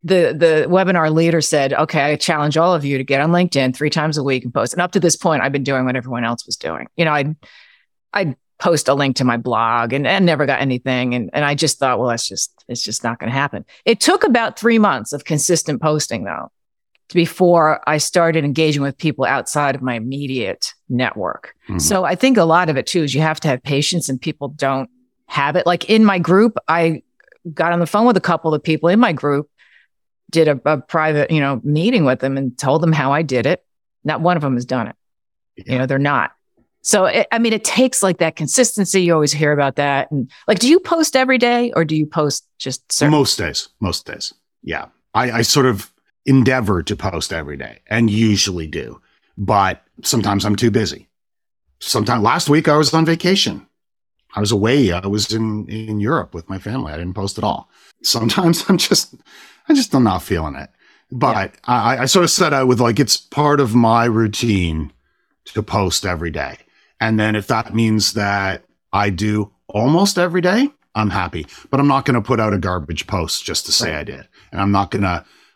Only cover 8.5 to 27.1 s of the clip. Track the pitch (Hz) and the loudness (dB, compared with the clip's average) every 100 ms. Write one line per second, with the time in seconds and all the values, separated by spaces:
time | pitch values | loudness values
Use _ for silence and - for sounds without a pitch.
8.5 | _ 196 156 - 139 139 127 127 120 120 | _ 0 0 2 0 0 0 0 0 -2
9.5 | 110 113 120 117 135 - 196 180 156 143 | 0 0 0 -2 -2 0 2 2 2 0
10.5 | 135 135 123 - 127 127 123 110 - 147 | 0 0 -2 -2 -2 -2 -4 -4 -2 -2
11.5 | 147 156 - 131 123 123 117 - 98 - | 0 -2 0 0 0 0 -2 -6 -8 -8
12.5 | _ _ 120 - 107 117 117 - 131 143 | _ _ -10 -8 -6 -6 -6 -6 -4 -4
13.5 | 107 - _ - 247 - 370 392 240 226 | -6 -16 _ -2 2 2 2 2 2 0
14.5 | - 226 226 208 131 110 143 - 156 - | 0 2 4 4 0 -6 -10 -4 -2 2
15.5 | 170 - 139 160 151 - 117 98 71 - | 0 0 -2 0 0 -2 -6 -6 -8 -10
16.5 | _ _ _ _ _ _ 175 165 - 180 | _ _ _ _ _ _ 0 0 2 4
17.5 | 175 156 151 - 151 - 180 165 160 147 | 6 4 2 0 -2 0 2 2 2 0
18.5 | 139 156 143 139 135 156 139 131 135 - | 0 0 0 -4 -2 -4 -2 -2 -2 -2
19.5 | 147 143 123 127 120 113 139 143 131 98 | -2 -2 -2 -4 -6 -6 -8 -6 -6 -6
20.5 | - - - _ 123 123 - 90 - - | -6 -10 -12 _ -2 -2 -2 -8 -8 -14
21.5 | - - 92 73 196 170 180 262 240 165 | -20 -8 -4 0 0 0 2 2 4 4
22.5 | 165 175 135 - 180 147 131 156 156 160 | 4 2 -2 -2 -2 0 0 0 0 -2
23.5 | 127 - 139 151 180 151 131 - - 143 | -2 -2 -2 0 -2 -4 -6 -6 -8 -10
24.5 | 151 139 135 127 _ _ _ _ - 143 | -4 -2 -2 -6 _ _ _ _ -2 0
25.5 | 170 - 175 - 220 214 190 165 185 226 | 0 0 -2 2 4 6 4 2 4 4
26.5 | - - 165 165 160 _ | 0 -2 0 2 -2 _